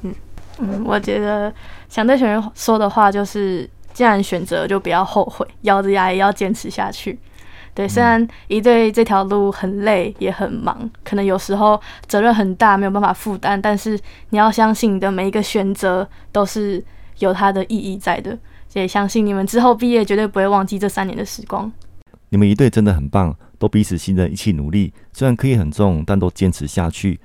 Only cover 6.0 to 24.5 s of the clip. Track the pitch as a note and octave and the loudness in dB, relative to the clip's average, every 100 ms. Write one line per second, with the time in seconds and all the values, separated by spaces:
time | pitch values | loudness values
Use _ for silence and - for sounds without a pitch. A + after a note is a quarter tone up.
6 | F#3 F#3 G3 G#3 G3 A3+ - F#3+ G3 F#3+ | 2 2 2 2 -2 -4 -6 -6 -6 -6
7 | - - - - - - - - G3 A#3+ | -10 -12 -14 -20 -20 -20 -14 -6 -2 2
8 | A#3+ A3+ A#3 - - G#3+ A3 A#3 A3+ A3 | 4 4 0 -4 -4 0 4 6 4 2
9 | A3+ G3 F#3+ G3+ G3+ G3 F#3+ G3 G#3 G3+ | 2 2 2 0 0 0 -4 -2 0 2
10 | C#3 - F#3+ F#3 F#3 - A#2+ - A2+ - | 0 -4 -6 -4 -6 -6 -6 -6 -8 -14
11 | - G3+ G3 F#3+ - G3+ G#3+ G#3 - - | -6 -2 0 0 -2 2 2 2 -2 -18
12 | - G#3 A3+ A3 G3 F#3 A3 G3 G3+ G3+ | -4 2 4 4 2 2 4 4 2 0
13 | G3+ F#3 G#3+ F#3+ - G3+ G#3+ G#3 A3 G#3 | 0 -2 -4 -4 -2 0 0 -2 -2 -6
14 | - - - G#3 A3 A3 A3 G#3+ A3+ F#3+ | -8 -18 -4 2 4 4 2 4 2 2
15 | G3 F#3+ G3 G#3+ G#3 G#3+ G3 G3 F#3+ F#3 | 0 -2 -2 -2 -2 -2 -2 0 0 0
16 | G3 - - G#3 G3 A3 G#3 F#3 - - | -2 -10 -6 -2 0 0 -4 -4 -8 -16
17 | - - F#3+ F#3 G3 F#3+ F#3+ A3 F#3+ F#3+ | -16 -2 0 2 2 2 -2 -4 -4 -6
18 | F#3+ F3 F#3+ A3+ - - - G3+ F#3 G#3 | -4 -4 -6 -12 -14 -20 -10 -4 -2 0
19 | G3+ A3+ G#3 G3 G3 A#3 B3 A#3 B3 A#3 | 0 0 0 0 0 4 4 4 2 2
20 | G#3 G3+ G#3+ G3+ F#3+ G3+ F#3+ G3 G3+ G3 | 2 0 0 0 2 2 0 -2 -4 -2
21 | F#3+ A3+ G3+ - G#3+ - G#3+ - - - | -6 -6 -10 -12 -8 -8 -8 -12 -18 -20
22 | - - - G2+ G#2 G#2 C3 A2+ G#2 E2+ | -20 -20 -2 4 4 6 4 4 2 2
23 | C#2 G2+ F2 C#2+ - - G#2+ G#2+ G#2 F2 | 0 0 0 -2 -12 -4 0 2 0 -2
24 | - F3+ F2+ F#2+ A2 | -2 0 0 0 -2